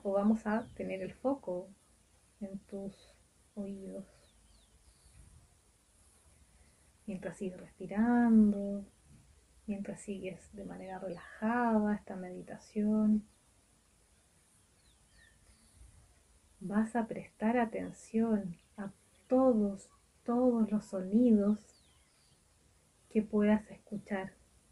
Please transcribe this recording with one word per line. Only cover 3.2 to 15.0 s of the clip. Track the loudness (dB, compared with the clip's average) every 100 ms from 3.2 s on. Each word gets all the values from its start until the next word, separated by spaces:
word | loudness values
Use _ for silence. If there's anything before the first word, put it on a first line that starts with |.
| _ _ _ -12
oídos. | -10 -10 -12 -14 -16 _ _ _ _ _ _ _ _ _ -20 -20 -20 -20 _ _ _ _ _ _ _ _ _ _ _ _ _ _ _ _
Mientras | -10 -8 -8 -8
sigues | -8 -10
respirando, | -18 -14 -6 0 4 4 6 8 6 4 -4 -8 -10 _ _ -20 -20 _ _ _ -8
mientras | -8 -8 -10
sigues | -10 -10 -10 -12 -16
de | -16
manera | -14 -14 -12 -10
relajada | -10 -10 -14 -4 -2 2 2 2 2 -2
esta | -6
meditación, | -12 -10 -12 -14 -16 -10 -2 0 2 4 2 -2 _ _ _ _ _ _ _ _ _ _ _ _ _ _ _ _ _